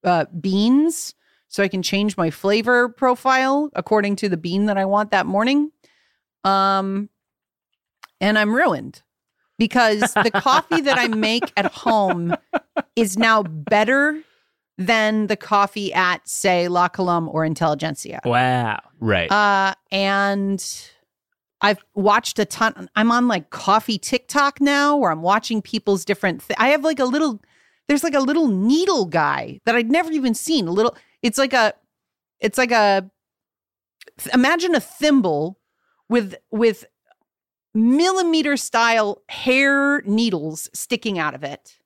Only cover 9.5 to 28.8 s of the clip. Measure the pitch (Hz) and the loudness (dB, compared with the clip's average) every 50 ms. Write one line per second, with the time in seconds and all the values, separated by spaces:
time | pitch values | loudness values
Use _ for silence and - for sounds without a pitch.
9.5 | _ - - - - 247 233 220 208 208 233 220 - - 262 233 - 196 - 269 | _ -2 -2 0 2 2 4 4 2 2 0 0 0 0 0 2 0 0 0 2
10.5 | 254 311 330 _ - - 277 285 269 254 240 233 220 220 220 214 226 247 349 - | 2 2 0 _ -2 0 0 2 0 2 0 0 0 0 0 0 0 0 -2 -2
11.5 | _ 202 202 302 - - - 240 226 214 202 190 185 170 170 170 - - _ _ | _ -2 -2 -2 -4 -2 -2 0 2 2 2 0 0 -2 -2 -4 -4 -6 _ _
12.5 | - - _ _ _ 320 - _ _ 240 226 196 185 208 226 226 220 214 202 170 | -6 -6 _ _ _ -8 -8 _ _ 0 0 0 0 0 2 4 4 2 0 -2
13.5 | 160 156 143 - 214 208 220 220 262 277 285 302 302 311 311 _ _ _ _ _ | -8 -12 -2 0 2 2 2 2 2 2 2 0 -2 -4 -12 _ _ _ _ _
14.5 | _ _ _ _ _ - 185 185 226 220 214 214 214 214 214 202 214 202 - - | _ _ _ _ _ -6 -2 0 0 2 2 2 0 0 0 0 -2 -6 -2 0
15.5 | 214 202 202 196 - 214 202 190 - 185 185 180 175 165 _ - - - - 196 | 2 2 2 0 -2 -8 -8 -2 0 0 0 0 -2 -4 _ -10 -10 -2 0 2
16.5 | 180 175 175 175 175 175 180 175 - - 185 180 175 170 165 160 - 160 160 160 | 2 2 0 0 2 0 0 0 0 -2 -2 0 0 0 -2 -2 -2 -2 -2 -2
17.5 | 156 - 170 156 151 147 151 160 143 - - - - - - 123 117 120 127 127 | -2 0 0 -2 -2 -2 -4 -8 -8 -10 -12 -14 -14 -6 -4 0 0 2 2 2
18.5 | 127 123 120 110 104 - _ - _ _ 113 110 101 90 82 - 196 208 208 202 | 0 0 0 -2 -4 -6 _ -16 _ _ -2 0 2 2 2 2 2 2 4 4
19.5 | 202 196 190 196 190 _ _ _ 196 196 196 196 196 196 202 202 196 202 196 196 | 2 2 0 -2 -4 _ _ _ -4 -2 -2 0 0 0 0 0 0 -2 -2 -4
20.5 | 196 190 - - - - - - _ _ _ _ _ _ _ _ _ _ _ _ | -4 -4 -6 -10 -12 -14 -16 -20 _ _ _ _ _ _ _ _ _ _ _ _
21.5 | _ _ 202 208 208 202 _ _ _ 208 190 208 202 - - - - - 208 - | _ _ 0 0 0 -2 _ _ _ 0 2 2 2 2 0 -2 -4 -4 -4 -4
22.5 | - - 226 226 - 190 185 - _ 208 214 233 233 247 247 247 214 175 151 _ | -2 -2 -2 -2 -2 -6 -18 -6 _ 0 2 2 2 2 2 0 0 -2 -4 _
23.5 | - - - - 202 220 220 - 220 190 - - - 247 _ - - 294 277 285 | -16 -6 0 2 2 2 2 -2 -6 -4 -4 -4 -4 -4 _ -2 -2 0 0 0
24.5 | - - 277 277 285 285 285 285 294 294 247 180 156 160 165 180 202 220 - - | 0 0 0 2 2 2 2 2 2 2 0 0 -2 -2 0 0 0 0 0 -4
25.5 | 226 214 - - - 214 _ 202 196 185 - - 196 - - 190 165 - - - | -6 -6 -6 -6 -8 -4 _ -2 -2 -2 -2 -4 -4 -2 -2 -4 -4 -4 -8 -8
26.5 | 214 - 220 262 294 302 269 320 311 247 262 254 247 302 320 294 220 202 _ _ | -2 0 2 2 2 2 0 -2 -2 0 -2 -2 0 -2 -2 -2 -4 -8 _ _
27.5 | _ _ _ _ _ _ _ - - - - 330 277 277 269 254 302 330 320 254 | _ _ _ _ _ _ _ -2 -2 0 0 0 0 0 0 0 0 2 2 2
28.5 | 196 185 196 233 277 320 | 0 0 2 2 2 2